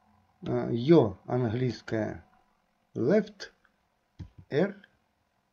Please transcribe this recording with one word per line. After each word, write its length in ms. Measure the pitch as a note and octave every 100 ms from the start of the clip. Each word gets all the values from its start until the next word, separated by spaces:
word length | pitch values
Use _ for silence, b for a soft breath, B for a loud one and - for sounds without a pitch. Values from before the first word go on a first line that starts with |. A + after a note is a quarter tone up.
| _ _ _ _ -
Э, 220 | B2 B2
йо 480 | A#2+ B2+ E3 A2+ F#2+
английская. 1000 | - B2 B2 A2+ B2+ A2 - A2+ G#2+ E2+ - _ _ _ _ _ _
Left. 580 | A#2 A2+ G#3 G#3 - - _ _ _ _ _ _ - - - -
R. 260 | C#3+ G3 - - _ _ _ _ _ _